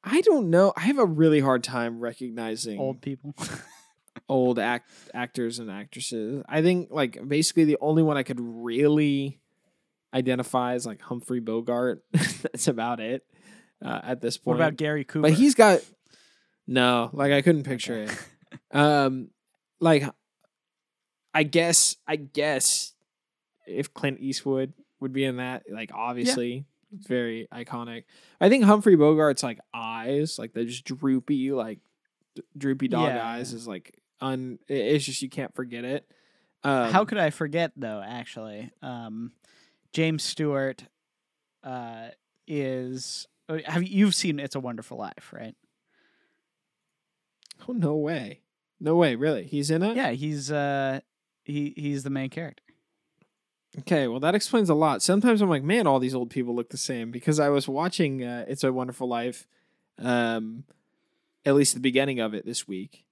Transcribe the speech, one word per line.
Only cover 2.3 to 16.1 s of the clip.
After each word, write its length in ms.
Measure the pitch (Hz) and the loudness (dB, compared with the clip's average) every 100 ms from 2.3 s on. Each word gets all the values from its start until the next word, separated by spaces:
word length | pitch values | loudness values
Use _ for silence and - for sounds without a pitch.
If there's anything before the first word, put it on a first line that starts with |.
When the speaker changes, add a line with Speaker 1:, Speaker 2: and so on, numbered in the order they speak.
| 113 113 110 117 101 | -8 -6 -6 -6 -6
Speaker 2:
Old 220 | 135 131 | -6 -6
people. 340 | 143 135 143 - - - - - | -10 -10 -12 -12 -12 -12 -16 -20
<laughs> 480 | _ _ _ - - | _ _ _ -20 -2
Speaker 1:
old 300 | 135 127 117 | 2 2 2
act-, 300 | 110 120 _ - - | 0 -2 _ -20 -14
actors 440 | 117 123 - 117 120 | -8 -6 -4 -4 -6
and 100 | 113 | -12
actresses. 720 | 98 104 127 - 117 107 139 - | -12 -14 -12 -8 -6 -6 -8 -4
I 140 | 151 | 2
think, 280 | 165 180 - | 2 2 -2
like, 360 | 139 131 - 135 | -2 -2 -2 -4
basically 380 | 147 160 - 156 | 0 2 4 4
the 120 | 147 | 4
only 220 | 147 156 | 2 4
one 120 | 156 143 | 4 2
I 60 | |
could 160 | 131 123 | -2 -6
really 1000 | 120 117 120 120 147 151 147 139 139 139 _ _ _ _ _ _ _ | -8 -8 -4 2 4 4 2 0 -4 -10 _ _ _ _ _ _ _
identify 640 | 131 127 127 123 131 123 123 | -2 2 2 2 0 0 -2
is, 100 | 120 | -6
like, 160 | 101 | -12
Humphrey 380 | - 123 - 127 | -10 -10 -6 -6
Bogart. 640 | 113 113 117 120 127 107 _ | -2 -4 -2 0 0 -2 _
<laughs> 40 | |
That's 560 | 170 165 - - - - | -2 0 -4 -8 -2 -2
about 320 | 117 117 120 | 0 -4 -4
it, 240 | 110 135 _ _ - - _ _ | -4 -6 _ _ -20 -20 _ _
uh, 180 | 135 117 | -8 -8
at 180 | - 127 | -6 -6
this 160 | 117 - | -4 -4
Speaker 2:
What 160 | - | -2
Speaker 1:
point. 80 | 123 | 2
Speaker 2:
about 160 | 160 135 | 2 2
Gary 260 | 151 151 135 | -2 -2 -4
Cooper? 180 | 156 151 | 2 4
Speaker 1:
But 40 | |
he's 220 | 160 277 247 | 8 6 8
got, 240 | 214 185 - _ _ | 8 8 2 _ _